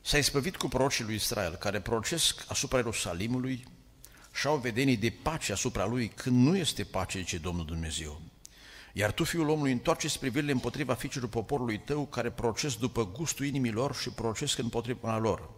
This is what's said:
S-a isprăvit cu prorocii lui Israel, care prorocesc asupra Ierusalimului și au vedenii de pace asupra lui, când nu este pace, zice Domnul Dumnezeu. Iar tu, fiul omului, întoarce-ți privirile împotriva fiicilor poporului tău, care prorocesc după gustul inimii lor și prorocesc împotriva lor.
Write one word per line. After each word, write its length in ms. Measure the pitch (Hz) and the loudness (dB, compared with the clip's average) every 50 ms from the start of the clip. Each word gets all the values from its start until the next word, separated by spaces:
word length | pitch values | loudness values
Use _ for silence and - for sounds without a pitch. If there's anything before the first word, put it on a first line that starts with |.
S-a 160 | - - - 147 | 0 4 4 4
isprăvit 380 | 135 - - 143 127 185 - | 4 4 2 2 0 0 -4
cu 120 | - - 143 | -2 -4 0
prorocii 360 | 127 123 131 139 - - 123 | 2 4 4 4 2 0 0
lui 100 | 104 110 | 0 -2
Israel, 400 | 104 - - 120 110 98 85 80 | 0 0 0 0 0 0 -2 -2
care 260 | - - 104 98 104 | -2 -2 -2 -2 -2
prorocesc 640 | - - 113 113 107 - 170 160 - - - - - - | -2 0 -2 0 0 -2 0 2 2 2 2 0 -8 -4
asupra 280 | - - - 131 - | -2 -2 -2 2 2
Ierusalimului 880 | 127 117 113 107 - - 104 87 87 101 113 123 127 123 131 131 117 - - - - - - - - - - - - - - - | 2 2 2 -2 -2 -2 -2 -2 -2 -2 0 0 0 0 -2 -4 -6 -8 -16 -20 -20 -20 -20 -20 -20 -20 -20 -20 -20 -20 -8 -4
și 120 | - - | -2 2
au 100 | 139 156 | 2 2
vedenii 400 | 147 117 123 107 120 139 135 123 | 2 0 0 0 4 4 4 4
de 140 | 104 104 117 - - | 4 2 0 -2 0
pace 300 | - 151 160 156 - - | -2 -2 -2 0 -2 -2
asupra 340 | 101 - - 131 113 107 92 | -2 0 0 0 0 0 0
lui, 220 | 101 120 127 117 98 | 0 0 0 -2 -4
când 380 | - - - 131 123 123 123 | -4 -6 0 4 8 8 8
nu 100 | 127 190 | 8 8
este 280 | 196 165 - - - 101 | 4 2 0 -2 -2 -6
pace, 340 | - - 92 92 - - 98 | -2 -2 -2 -2 -2 -2 -4
zice 200 | 87 - - 85 | -4 -4 -4 -4
Domnul 260 | 78 90 87 87 82 | -2 -2 -2 -2 -4
Dumnezeu. 560 | 76 85 82 82 80 76 80 80 76 76 85 82 - - - - - - - - - - - - - | -4 -4 -4 -4 -4 -4 -6 -8 -8 -10 -12 -16 -18 -20 -20 -20 -20 -20 -20 -20 -20 -20 -20 -20 -12
Iar 200 | - 90 104 104 | -4 0 0 0
tu, 120 | 104 - 170 | 2 0 0
fiul 240 | - - 170 156 147 | 0 2 2 4 4
omului, 240 | 156 156 143 135 | 4 4 4 2
întoarce-ți 460 | 127 120 - 165 160 - - 156 - - | 2 2 2 2 2 2 0 -4 -4 -2
privirile 340 | - 135 110 147 147 143 | -2 0 0 0 0 2
împotriva 420 | 139 127 117 120 - 135 151 127 123 | 0 0 0 -2 -2 -2 0 -2 -2
fiicilor 340 | - - 139 - 139 123 117 | -2 -2 -6 -4 -4 -4 -2
poporului 500 | - 117 101 - 143 131 123 117 107 101 | -2 -4 -2 0 -2 -2 0 -2 -2 -4
tău, 280 | - - 143 147 143 | -2 -2 -2 -2 -2
care 240 | - - 123 113 117 | -2 -2 -2 -2 -2
prorocesc 480 | 117 - 113 117 107 - - 151 123 104 | -2 0 0 0 0 0 -2 -2 0 0
după 280 | 123 123 - 117 113 | -2 0 0 0 -2
gustul 400 | 92 90 127 165 139 - - 139 | -2 -2 -4 -4 -4 -2 -2 -2
inimii 260 | 143 135 143 127 117 | 0 0 2 0 2
lor 220 | 107 107 131 143 120 | 2 0 0 0 -2
și 160 | - - 123 | -4 -6 -6
prorocesc 480 | 104 - 110 113 107 - 143 143 - - | -4 -2 -2 -2 -2 -2 -2 -2 0 0
împotriva 600 | 127 117 - 117 113 120 123 - - 113 110 110 | -2 -2 -2 -2 -2 -2 -6 -4 -2 -2 0 2
lor. 320 | 113 110 90 78 78 78 - | 2 2 2 0 -4 -14 -16